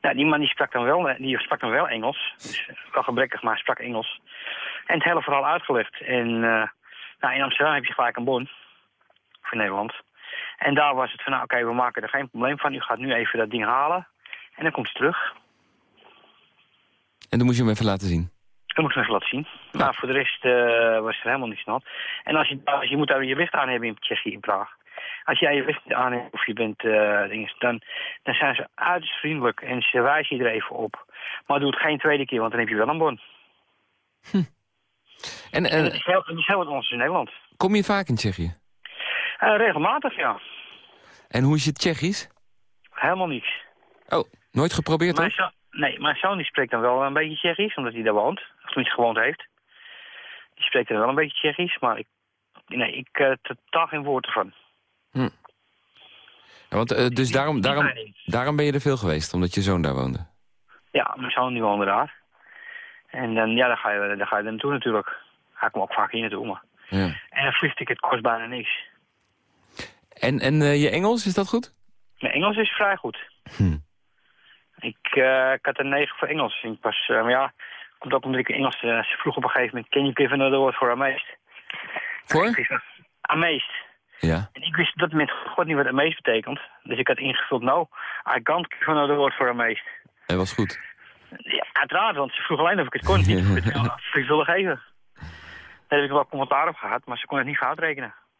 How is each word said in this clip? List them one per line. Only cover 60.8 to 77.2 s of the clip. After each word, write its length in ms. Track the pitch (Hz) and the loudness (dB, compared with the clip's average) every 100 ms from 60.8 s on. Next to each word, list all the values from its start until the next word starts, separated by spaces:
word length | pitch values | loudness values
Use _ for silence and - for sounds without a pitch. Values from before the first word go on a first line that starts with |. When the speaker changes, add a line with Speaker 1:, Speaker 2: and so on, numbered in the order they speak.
| _ | _
Speaker 1:
Ja, 240 | - - - | -2 -2 -4
mijn 120 | 131 | -4
zoon 220 | - 127 | 0 0
die 100 | 123 | 0
woonde 220 | 110 104 | 0 2
daar. 300 | 98 101 147 - _ _ - - - - - - _ | 2 2 0 -6 _ _ -20 -20 -18 -16 -18 -20 _
En 280 | - 123 | -8 -2
dan, 160 | 113 110 | 0 2
ja, 160 | 117 127 | 2 2
dan 80 | 117 | 2
ga 140 | 110 | 0
je, 260 | 104 101 101 | -2 -2 -2
dan 100 | 101 | -2
ga 120 | 107 | -2
je 60 | |
er 60 | 104 | -2
naartoe 220 | 110 143 | -4 -2
natuurlijk. 440 | 143 123 110 - - - _ _ | -2 0 0 -2 -10 -14 _ _
Hij 160 | - 110 | -6 -4
komt 140 | - | -2
ook 80 | 98 | -4
vaak 200 | - 110 | -2 -2
hier 80 | 117 | -2
naartoe, 260 | 113 101 113 | -4 -4 -6
maar 160 | 92 _ _ - | -10 _ _ -6
Speaker 2:
Ja. 160 | 95 95 73 - | -2 -2 -4 -8
Speaker 1:
En 160 | - 139 | -2 0
een 60 | |
vliegticket 480 | - 151 - 127 123 | 0 -2 -2 -4 -2
kost 220 | - 123 | 0 0
bijna 240 | 117 113 113 | 0 0 -4
niks. 440 | 123 107 - - _ _ _ _ _ _ _ _ - - _ _ - | -8 -6 -6 -8 _ _ _ _ _ _ _ _ -16 -16 _ _ -4
Speaker 2:
En, 200 | 120 135 | 0 2
en, 220 | 131 151 | 2 4
eh, 200 | 143 147 | 6 6
je 80 | 147 | 4
Engels, 360 | 160 196 233 208 | 4 2 2 2
is 80 | |
dat 140 | 185 196 | 0 2
goed? 260 | 226 240 _ - - _ _ | 0 -2 _ -20 -20 _ _
Speaker 1:
Mijn 160 | - | -4
Engels 220 | 143 190 214 | 0 0 2
is 140 | 208 | 0
vrij 260 | - 208 190 | 2 0 0
goed. 220 | 117 - - _ - - | -4 -8 -16 _ -20 0
Speaker 2:
Hm. 200 | 98 76 - _ _ _ _ _ _ - _ _ | 2 2 -6 _ _ _ _ _ _ -20 _ _
Speaker 1:
Ik, 180 | 117 110 - | -10 -8 -2
eh, 420 | - 131 131 131 | 2 4 4 2
ik 140 | 135 - | 2 -2
had 120 | 135 | -2
een 100 | 139 | 0
negen 280 | 139 143 - | 0 0 -2
voor 120 | 143 | -4
Engels. 340 | 156 123 - | 0 -2 -4
Ik 160 | 117 110 | -8 -4
was, 280 | 113 107 - | -4 -2 0
eh, 120 | 113 | 2